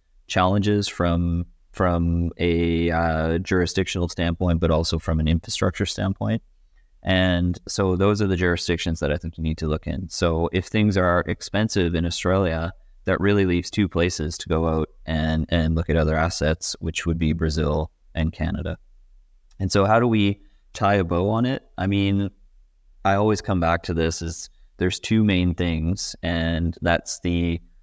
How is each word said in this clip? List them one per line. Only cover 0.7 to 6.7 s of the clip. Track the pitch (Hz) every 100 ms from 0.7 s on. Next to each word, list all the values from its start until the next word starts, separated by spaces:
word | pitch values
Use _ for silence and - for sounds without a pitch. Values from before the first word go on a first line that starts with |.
| 104 101
from, | - 87 85 87 85 87 - _
from | - 90 87 85 85 85 -
a, | 87 85 85 82 85
uh, | 82 82 80 80 82
jurisdictional | 90 92 87 - 92 95 87
standpoint, | - 85 85 90 85
but | 85
also | 80 82 82
from | - 80
an | 78
infrastructure | 82 - - 95 - 98
standpoint. | - 98 98 107 113 - _ _